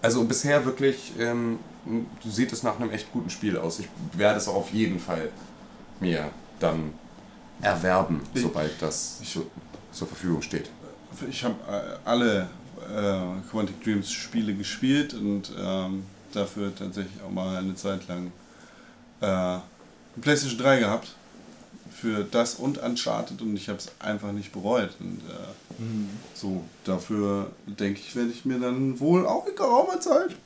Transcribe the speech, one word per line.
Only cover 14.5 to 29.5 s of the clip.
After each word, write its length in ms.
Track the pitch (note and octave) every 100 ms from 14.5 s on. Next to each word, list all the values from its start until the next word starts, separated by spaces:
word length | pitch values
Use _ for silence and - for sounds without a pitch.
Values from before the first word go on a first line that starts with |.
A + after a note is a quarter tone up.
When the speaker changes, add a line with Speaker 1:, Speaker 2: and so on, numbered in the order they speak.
| G2
Speaker 2:
gespielt 580 | G2 - B2+ C#3+ C#3+
und, 380 | A#2 G#2 G2+ F#2+ G2
ähm, 460 | F#2+ F#2+ F#2 G2 F#2+ - -
dafür 400 | G#2 G2 G#2+ G2+
tatsächlich 480 | G2 G2 F#2 F#2 G2
auch 100 | F#2+
mal 260 | F#2+ F#2+ F#2
eine 180 | F#2+ F#2
Zeit 320 | G2+ F#2+ F2+
lang, 240 | F2+ F2+ - - - - - - - - -
äh, 40 | G#2
eine 360 | F#2+ F2+ F2+ - - - - - -
PlayStation 380 | C3 C#3+ C#3 A#2
drei 200 | C3 C3+
gehabt. 360 | G#2+ A2 - - - - - - - - -
Für 320 | - A2+ G#2+
das 320 | G2+ A#2+ A#2+ -
und 220 | B2+ C3
Uncharted 640 | A#2+ A#2+ - A2 A2+ G2
und 160 | A2+ G2+
ich 100 | G2
hab's 240 | F#2+ - -
einfach 320 | A2 G#2 G#2
nicht 220 | G2+ G2
bereut. 380 | G2 F#2+ B2 G2 -
Und, 180 | F#2 F#2 E2
äh, 540 | F#2+ G2 - - -
Speaker 3:
Mhm. 260 | A2+ A2 G2+ G#2 -
Speaker 2:
so, 300 | - G2+ F#2 E2 - -
dafür 680 | F#2 - G#2+ G2+ G2 F#2 - -
denke 340 | G2+ G2+ G2+
ich, 160 | - B2
werde 140 | A#2
ich 160 | A#2 C3
mir 120 | B2+
dann 440 | B2 B2+ C3+ B2
wohl 260 | D3 F3 -
auch 180 | -
in 80 | F4+